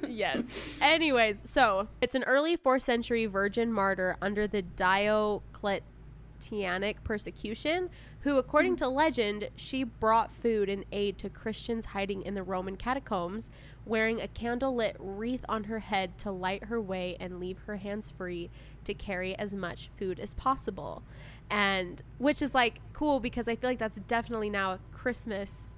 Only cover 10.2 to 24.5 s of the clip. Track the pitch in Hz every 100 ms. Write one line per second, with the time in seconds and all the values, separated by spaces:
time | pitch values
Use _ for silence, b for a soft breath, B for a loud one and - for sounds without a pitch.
10.2 | 214 - 233 220 196 196 - 202 202 190
11.2 | 202 - 220 214 - 226 220 202 196 196
12.2 | 180 202 180 190 190 185 233 269 - 196
13.2 | 170 156 117 B B B - 220 220 226
14.2 | 196 - 233 240 269 247 220 - 190 196
15.2 | 226 247 - 220 208 220 208 202 185 -
16.2 | 208 190 185 196 208 233 196 185 180 175
17.2 | 180 180 180 190 - 208 202 208 208 -
18.2 | 180 175 170 B B B - 208 - 185
19.2 | 185 190 208 202 175 - - - 190 180
20.2 | 202 - 262 262 - 190 139 80 - B
21.2 | B B - 208 202 190 180 - - -
22.2 | 254 294 285 262 240 - - - 302 277
23.2 | 226 240 254 233 254 247 220 208 196 233
24.2 | 226 233 208